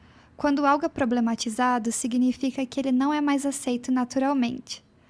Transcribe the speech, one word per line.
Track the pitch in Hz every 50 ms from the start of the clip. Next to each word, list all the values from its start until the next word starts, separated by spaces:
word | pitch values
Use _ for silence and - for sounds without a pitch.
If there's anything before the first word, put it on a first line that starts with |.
| - - - - - - -
Quando | - - 294 277 269 285
algo | 277 285 294 339
é | 320
problematizado, | - - 269 226 247 247 226 226 226 - - 233 214 - 247 254 247 247 214 233
significa | 220 - - 226 247 247 254 254 247 - 277 262 - 277 262
que | 254 - 277
ele | 262 269
não | 254 254 269 294
é | 302 302
mais | 294 285 285 269 277
aceito | 277 269 - - 254 247 240 247 254
naturalmente. | 254 254 247 247 - 269 269 277 285 269 240 240 - - - - - - _ _ _ _ _ _